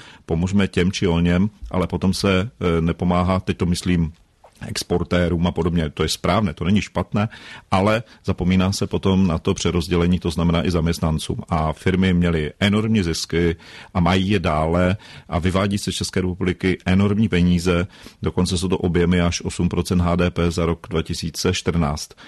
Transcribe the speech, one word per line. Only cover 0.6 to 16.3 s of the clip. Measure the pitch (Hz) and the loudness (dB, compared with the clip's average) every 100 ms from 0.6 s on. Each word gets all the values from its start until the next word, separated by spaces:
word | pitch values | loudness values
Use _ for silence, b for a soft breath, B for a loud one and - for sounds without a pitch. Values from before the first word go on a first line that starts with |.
| 92 | 0
těm | 95 90 | 0 0
či | - 95 | 0 0
o | 85 | 2
něm“, | 87 87 104 - - | 2 2 0 -4 -6
ale | 92 85 | -4 -2
potom | 90 95 | -2 -2
se, | 90 101 92 117 - | 0 2 0 -2 -4
eh, | 90 82 | -2 0
nepomáhá, | 82 - 90 90 90 92 | 0 0 0 2 2 0
teď | - - | -2 -2
to | 87 | -2
myslím | 87 92 87 80 - _ _ - - - | -2 0 0 0 -6 _ _ -20 -16 -12
exportérům | - - 87 82 90 87 85 87 | -8 -2 -2 0 0 2 0 0
a | |
podobně. | 87 85 85 76 | 0 0 0 -2
To | - | -2
je | 78 | -4
správné, | - 87 98 98 | -2 0 0 0
to | 73 | -2
není | 85 104 | 0 0
špatné, | - - - 104 107 B B B B | 0 -4 -4 -2 -4 B B B B
ale | 95 101 113 - B | 0 2 0 -4 B
zapomíná | - - 90 92 92 | -6 -2 0 2 2
se | - 98 | 0 -4
potom | 87 98 92 95 | -2 2 2 2
na | 80 | 0
to | 101 | -2
přerozdělení, | - 85 85 87 87 87 90 | -2 -2 -2 0 0 2 0
to | 87 | -2
znamená | 85 85 85 87 | 0 0 2 0
i | |
zaměstnancům. | 87 82 82 80 78 - - - | 0 0 -2 -2 -2 -4 -8 -4
A | 82 78 | -2 -2
firmy | - 95 90 95 | -2 -2 2 2
měly | 87 87 82 73 - | 2 2 0 -4 -2
enormní | 101 104 110 110 | 0 0 0 0
zisky | 85 80 - 85 85 82 B B B | 0 -2 -2 0 0 -2 B B B
a | 95 | 0
mají | 85 95 95 | 2 2 2
je | 101 | 0
dále | 82 76 80 87 90 95 B B B | 0 0 0 2 2 0 B B B
a | 82 | -2
vyvádí | 90 92 101 101 | 0 0 0 -2
se | - | -4
z | |
České | - 104 98 | -6 -4 -2
republiky | 90 | -2